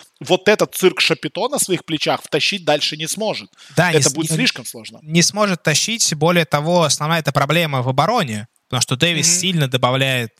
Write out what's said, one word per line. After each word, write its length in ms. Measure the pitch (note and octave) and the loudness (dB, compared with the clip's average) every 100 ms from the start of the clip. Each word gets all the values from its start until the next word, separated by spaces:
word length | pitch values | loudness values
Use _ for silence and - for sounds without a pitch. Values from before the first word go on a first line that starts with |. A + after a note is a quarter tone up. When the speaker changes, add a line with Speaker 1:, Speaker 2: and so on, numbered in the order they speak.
| - - | -20 -8
Speaker 1:
вот 280 | D3 F3+ - | 0 2 4
этот 260 | G#3+ E3 | 2 2
цирк 260 | - F3+ - | 2 2 2
Шапито 480 | - D#3+ D#3 - A#3+ | 0 -2 -6 -6 -4
на 100 | C#4+ | -2
своих 280 | - E3 - | -2 -2 -4
плечах 340 | D#3 E3 C3 | -4 -2 -2
втащить 420 | - D3+ - G3 D#3 | -2 -2 -2 -2 0
дальше 320 | D3 - D3+ | 0 0 -6
не 80 | D#3+ | -8
сможет. 400 | - G#3+ B2+ G#2 _ - | -4 -4 -6 -10 _ -8
Speaker 2:
Да, 160 | - F3+ | 0 2
не 80 | D#3 | 4
Speaker 1:
Это 120 | C#3+ | 2
Speaker 2:
с-, 20 | |
Speaker 1:
будет 180 | D3 D#3+ | 0 -2
Speaker 2:
не, 60 | D#3+ | 0
Speaker 1:
слишком 300 | B3 - A#2 | -2 -2 -10
сложно. 320 | A#2 G#2+ A2 | -14 -16 -18
Speaker 2:
не 200 | D3+ E3 | -2 2
сможет 400 | E3 G3+ G#3 F3 | 2 2 0 0
тащить. 500 | - D3 - A3+ - | 0 0 0 -2 -2
Более 300 | D3+ D#3+ F3 | 0 2 2
того, 380 | D#3 D3 D#3 F3 | 2 0 2 2
основная 380 | D#3 C3 D3+ E3 | 2 0 0 -2
эта 120 | D3+ | 0
проблема 480 | C#3 C#3 D#3+ D#3+ C3+ | 0 2 2 0 0
в 80 | B2 | 0
обороне, 600 | C3 E3 A#3+ C#3+ G#2+ G#2+ _ - | 2 2 2 -2 -6 -10 _ -8
потому 140 | B2+ | -4
что 140 | - B2 | -2 0
Дэвис 320 | E3+ D#3+ C3+ | 0 2 0
Speaker 1:
Мгм. 120 | F3 | 0
Speaker 2:
сильно 260 | F#3 E3+ C3+ | 0 0 0
добавляет, 640 | B2+ B2+ C3 C3+ B2+ A#2 - | 0 2 2 0 0 -4 -10